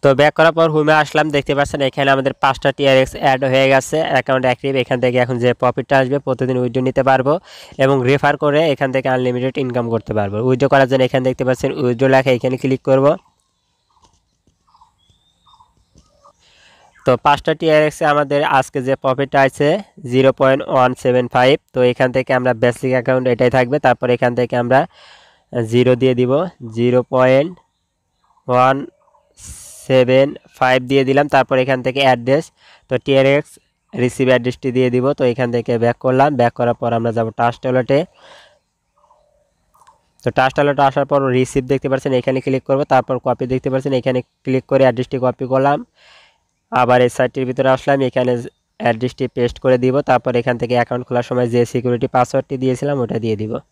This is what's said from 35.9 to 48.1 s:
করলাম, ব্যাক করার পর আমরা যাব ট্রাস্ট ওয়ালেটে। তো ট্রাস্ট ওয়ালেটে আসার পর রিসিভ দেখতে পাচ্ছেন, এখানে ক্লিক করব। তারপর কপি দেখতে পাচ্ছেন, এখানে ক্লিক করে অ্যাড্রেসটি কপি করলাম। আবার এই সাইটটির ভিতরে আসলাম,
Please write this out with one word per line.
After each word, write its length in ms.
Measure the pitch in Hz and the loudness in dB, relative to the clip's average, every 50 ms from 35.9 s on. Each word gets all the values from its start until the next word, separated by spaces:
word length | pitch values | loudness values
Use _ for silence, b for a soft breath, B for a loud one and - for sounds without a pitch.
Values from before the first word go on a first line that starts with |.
| 117 _ - | -2 _ -2
করলাম, 240 | 131 127 131 135 151 151 123 | -2 2 2 2 2 2 2
ব্যাক 140 | 120 117 - - | 0 0 0 -2
করার 180 | 123 120 120 - | -2 -2 -2 -2
পর 80 | - 120 117 117 | -4 -4 -2 -2
আমরা 140 | 113 117 110 117 | -2 -2 -2 -2
যাব 100 | 113 113 110 - | -4 -4 -4 -2
ট্রাস্ট 240 | 120 120 117 - - | -2 -2 -2 -4 -6
ওয়ালেটে। 360 | 127 123 127 123 - 135 139 170 - b b b b b b b b b b b _ _ _ _ _ _ _ _ _ _ _ _ _ _ _ _ _ _ _ _ _ _ _ _ _ _ _ _ _ _ _ _ | -2 -2 -2 0 0 0 -2 -2 -4 b b b b b b b b b b b _ _ _ _ _ _ _ _ _ _ _ _ _ _ _ _ _ _ _ _ _ _ _ _ _ _ _ _ _ _ _ _
তো 60 | 127 113 | -4 0
ট্রাস্ট 200 | - 131 131 - - | 0 0 0 2 0
ওয়ালেটে 260 | 143 143 143 135 139 135 | 0 0 2 2 0 0
আসার 160 | 131 143 139 139 | 2 0 -2 0
পর 80 | 147 143 135 135 123 127 | 0 0 0 0 0 0
রিসিভ 260 | 131 123 - 143 131 127 | -2 0 -2 -6 -4 -2
দেখতে 160 | 139 131 - 139 | -4 -4 -2 -4
পাচ্ছেন, 220 | 135 131 - 143 135 127 | -4 -4 -2 -2 -2 -2
এখানে 200 | 120 - 131 131 - | -2 -2 -4 -4 -2
ক্লিক 180 | - 131 135 - _ | -2 -4 -4 -2 _
করব। 120 | 139 135 147 - 147 | -2 -2 0 0 0
তারপর 220 | 131 120 - 135 123 _ | 0 0 0 -6 -6 _
কপি 200 | 131 123 - 139 123 131 | -4 -4 -4 -4 -4 -4
দেখতে 160 | 131 _ 139 | -4 _ -4
পাচ্ছেন, 220 | 131 135 131 143 135 127 | -4 -4 -4 -2 -4 -2
এখানে 200 | 117 135 127 127 123 _ _ _ _ | -2 -2 -4 -4 -6 _ _ _ _
ক্লিক 200 | - 131 131 - _ | -4 -4 -4 -2 _
করে 120 | - 135 135 | 0 2 2
অ্যাড্রেসটি 320 | 131 123 113 127 - - 131 120 | 2 2 0 -6 -6 -6 -4 -2
কপি 200 | 127 120 _ 135 123 127 | -2 -4 _ -6 -2 -2
করলাম। 240 | 131 135 139 143 147 247 _ b b b b b b b b b b b _ _ _ _ _ | 0 2 0 0 -2 -4 _ b b b b b b b b b b b _ _ _ _ _
আবার 280 | - - 127 120 123 123 123 | -2 0 2 4 4 4 4
এই 60 | 123 - - | 2 0 0
সাইটটির 280 | 131 123 _ 139 131 123 | -4 -2 _ -6 -6 -6
ভিতরে 200 | 127 123 135 131 131 | -4 -2 0 0 0
আসলাম, 220 | 131 - - 143 139 135 127 | 0 0 -2 0 0 0 -2